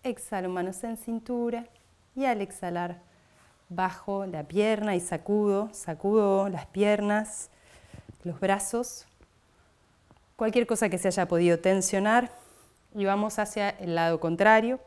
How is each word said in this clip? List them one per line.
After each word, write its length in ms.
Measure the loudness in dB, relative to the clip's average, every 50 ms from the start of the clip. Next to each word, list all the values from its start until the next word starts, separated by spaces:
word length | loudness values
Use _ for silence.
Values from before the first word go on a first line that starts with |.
Exhalo, 480 | _ -8 -8 -8 -10 -8 -6 -6 -4 -4
manos 340 | -4 -4 -4 -6 -6 -8 -8
en 140 | -8 -8
cintura. 680 | -10 -8 -8 -8 -8 -6 -6 -4 -4 -2 -4 -4 -6 -10 -12 _ _ _ _ _ _ _ _ _
Y 100 | -2 0
al 160 | 0 0 -2
exhalar, 640 | -4 -8 -8 -10 -8 -6 -4 -4 -6 -6 -8 -12 _ _ _ _ _ _ _ _ _ _ _ _ _ _
bajo 560 | -4 -2 -2 -2 -4 -6 -6 -4 -4 -4 -4
la 220 | -6 -6 -8 -8
pierna 480 | -2 2 2 4 4 2 2 0 0 0
y 40 | 0
sacudo, 680 | 0 -2 -6 -6 -2 0 2 2 4 4 2 2 0 -2
sacudo 800 | -8 -10 -8 -8 -8 -2 0 2 4 4 4 4 4 2 2 0
las 160 | -4 -6 -10
piernas, 880 | -8 -2 0 2 4 4 2 2 0 0 0 -2 -4 -10 -12 -14 -14 _ _ _ -20 -20 -20 -20 -20 -20 -20 -20 -20 -20 _ -10
los 160 | -10 -6 -2
brazos. 680 | 0 0 2 0 0 -4 -4 -4 -4 -6 -10 -16 -18 _ _ _ -20 _ _ _ _ _ _ _ _ _ _ _ _ _ _ _ _ _ -20 _ _ _ _
Cualquier 300 | -2 -2 2 2 2 2
cosa 240 | 2 0 0 0 0
que 80 | -2
se 120 | 0 0 0
haya 180 | 0 0 0
podido 320 | 2 2 4 4 4 4 4
tensionar. 720 | 4 2 2 2 2 0 0 0 2 4 4 4 2 0 -10 -18 -20 -20 -20 -20 -20 _ _ _ _ _ -6
Y 100 | -2 0
vamos 320 | 0 2 0 0 -2 -2
hacia 320 | -4 -4 -4 -2 -2 -2 -2
el 240 | -4 -6 -6 -2 0
lado 260 | 2 2 2 2 0
contrario. 600 | 0 -2 0 4 6 6 6 6 4 0 -4 -6 -8